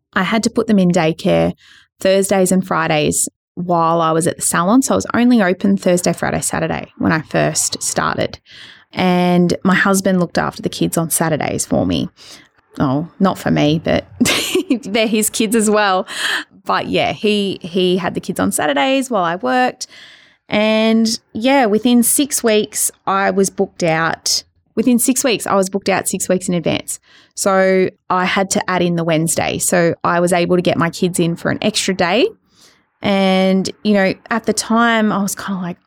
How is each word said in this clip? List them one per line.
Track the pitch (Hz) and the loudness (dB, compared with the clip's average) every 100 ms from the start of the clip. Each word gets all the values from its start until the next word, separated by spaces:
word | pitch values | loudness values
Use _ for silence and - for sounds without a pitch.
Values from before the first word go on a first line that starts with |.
| _ | _
I | 208 | -6
had | 185 226 | -2 0
to | 233 | 0
put | - 220 | 0 2
them | 208 | 2
in | 180 | 4
daycare | 175 160 170 175 170 170 - - - _ - | 2 0 0 0 2 0 -4 -16 -20 _ -4
Thursdays | 190 190 190 196 185 | 0 2 2 2 2
and | 185 - | 2 0
Fridays | 170 160 156 151 170 - - _ - | -2 0 0 0 -2 -4 -8 _ -8
while | 180 170 165 170 | -2 0 2 2
I | 160 | 2
was | 160 165 | 2 0
at | - | -2
the | |
salon. | - 170 175 254 | -2 0 2 2
So | - | 2
I | 190 | 0
was | - | 0
only | 220 240 240 | 2 4 4
open | 180 185 196 196 | 4 2 0 2
Thursday, | 190 180 175 | 2 2 0
Friday, | 170 - 160 | -2 -2 -4
Saturday | - - 160 - - - | -4 -4 -4 -6 -8 -4
when | 196 | -2
I | 160 | -2
first | - 165 151 156 - - | -2 -2 0 -2 -4 -4
started. | - - - - - - - - - - _ | -6 -2 -2 -2 -6 -8 -20 -20 -20 -20 _
And | - 185 180 180 180 175 175 | -2 0 2 4 4 2 2
my | 196 | 0
husband | 185 202 196 196 185 | 2 2 2 2 0
looked | 170 - | 0 -2
after | 151 - | -4 -4
the | - | -6
kids | - 170 165 | -4 -2 -2
on | 165 | -2
Saturdays | - 165 151 - - - | -2 -2 -2 -2 -4 -2
for | 139 92 | -2 0
me. | 80 - _ - - _ _ _ - | -2 -4 _ -20 -20 _ _ _ -4
Oh, | 151 139 170 - | -2 -2 -4 -2
not | 190 - | -2 -2
for | - | -2
me, | 151 147 160 | 0 0 0
but | - - - - - - - | 0 -2 -2 -2 -2 -2 -2
<laughs> | 381 - 240 | -2 -2 -4
they're | 185 226 220 | -2 -2 0
his | 220 214 | 0 -2
kids | - 226 226 | -2 0 0
as | 214 | 2
well. | 208 202 185 208 - - - - 190 | 2 2 0 -2 -6 -4 -4 -8 -12
But | - 185 - | -4 -4 -2
yeah, | 175 98 | -2 -2
he, | - 214 208 196 - | -2 -2 0 -2 -6
he | 175 185 180 180 | -4 0 0 0
had | 175 | -2
the | - | -6
kids | - 175 | -6 -2
on | 190 | -2
Saturdays | - 302 277 269 269 254 | -2 -2 0 0 0 0
while | 220 | -2
I | 170 180 | -2 -2
worked. | 247 254 254 - - - - - _ _ - | -2 0 0 -4 -14 -18 -20 -20 _ _ -4
And | 208 214 220 220 226 226 226 _ | 0 2 2 2 2 0 -4 _
yeah, | 226 247 277 226 | -4 2 2 2
within | 214 247 240 | 2 4 4
six | 233 - 285 - | 2 0 -2 0
weeks, | 233 214 - - - - - | 2 2 0 -4 -6 -6 -4
I | 196 196 | 0 0
was | 190 190 | 2 0
booked | - 190 - | 0 -4 -2
out. | 170 160 165 - - - - _ _ | -2 0 -2 -4 -4 -4 -6 _ _
Within | - 233 233 | -2 2 2
six | - 247 | 2 0
weeks, | 277 - - | 0 -2 0
I | |
was | 196 190 | 0 0
booked | 196 190 | -2 -2
out | 185 - | -2 -2
six | 190 - | -4 -2
weeks | 185 185 | -2 0
in | |
advance. | 175 156 - - - _ - _ | -2 -2 -4 -6 -14 _ -20 _
So | - 202 190 190 190 185 - - | -4 0 2 4 4 0 -4 -4
I | 185 180 | -2 0
had | - 196 | -2 -2
to | - - | -2 -2
add | 180 | 0
in | 175 170 | 0 0
the | |
Wednesday. | 165 160 165 - 80 - | 0 0 0 -2 -2 -2
So | - 180 170 - | 0 2 2 0
I | 175 175 | 0 0
was | 175 | 2
able | 175 175 180 | 2 2 0
to | |
get | 175 170 | 0 0
my | 170 | -2
kids | - 180 180 | -2 -2 0
in | 170 170 | -2 -2
for | - | -4
an | - | -2
extra | 214 - - | -2 -2 -2
day. | 190 175 208 427 - _ _ - _ _ - | -2 0 2 0 -2 _ _ -20 _ _ -6
And, | 208 196 190 190 190 190 180 - | -2 2 2 4 4 2 0 -4
you | 214 | 0
know, | 202 190 - - | 2 2 -2 -4
at | 226 226 | -4 -2
the | |
time, | 214 - 226 233 226 214 | -4 0 2 2 2 0
I | 196 | 0
was | 196 | -2
kinda | - - 190 | -4 -8 -6
like, | 175 180 | -8 -10